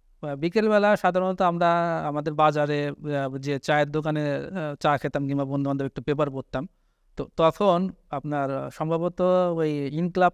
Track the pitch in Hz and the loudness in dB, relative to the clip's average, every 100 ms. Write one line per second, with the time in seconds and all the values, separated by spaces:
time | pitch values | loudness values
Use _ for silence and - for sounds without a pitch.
0 | _ _ 147 139 170 220 214 208 208 208 | _ _ -10 -6 -2 0 4 4 4 4
1 | 185 180 185 185 180 175 170 170 170 165 | 2 2 0 2 2 4 2 2 0 -2
2 | 151 147 151 151 156 151 147 147 147 - | -4 -4 -2 4 4 4 0 0 -4 -6
3 | 151 143 135 135 139 139 - 147 147 156 | -6 -4 -4 -6 -4 -4 0 0 2 -2
4 | 156 151 147 139 143 190 156 143 151 143 | -2 -2 -2 -4 -6 -8 -8 -2 0 0
5 | 143 143 139 143 135 139 139 139 135 - | 0 -4 -2 -2 -2 -2 -2 -2 -4 -6
6 | 127 143 143 135 - 131 170 _ _ _ | -4 -2 -2 -4 -8 -8 -10 _ _ _
7 | _ - - - 160 - 208 175 185 - | _ -12 -8 2 2 4 2 2 0 -8
8 | - 143 151 147 139 135 135 - 160 165 | -10 -8 -4 -4 -2 -4 -6 -6 -2 -2
9 | 175 180 180 180 180 165 156 147 139 151 | -2 0 2 4 2 0 -2 -2 -4 -4
10 | 175 180 180 | -2 2 2